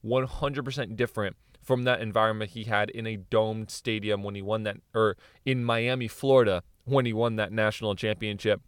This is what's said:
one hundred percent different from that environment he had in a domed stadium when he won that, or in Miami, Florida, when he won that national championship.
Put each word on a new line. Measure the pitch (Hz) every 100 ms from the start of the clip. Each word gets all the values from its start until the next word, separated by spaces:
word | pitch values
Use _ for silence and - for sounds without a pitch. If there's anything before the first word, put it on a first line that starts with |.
one | 110 127
hundred | 131 - 143 143
percent | 127 131 113 110
different | 120 - 98 - _ _
from | - 127
that | 123 123
environment | 113 107 110 107 107
he | 113
had | 110 104 104
in | - 110
a | 110
domed | 92 110 110 110 107
stadium | - - 110 104 101
when | 101
he | 101
won | 98 110
that, | 107 101 _
or | 120 110 - - _
in | - 131
Miami, | 120 117 120 131 117
Florida, | - 135 131 113 90 - _ -
when | 135
he | 123
won | 110 117 110
that | 104
national | 110 107 - 110
championship. | 98 110 107 107 104 110 101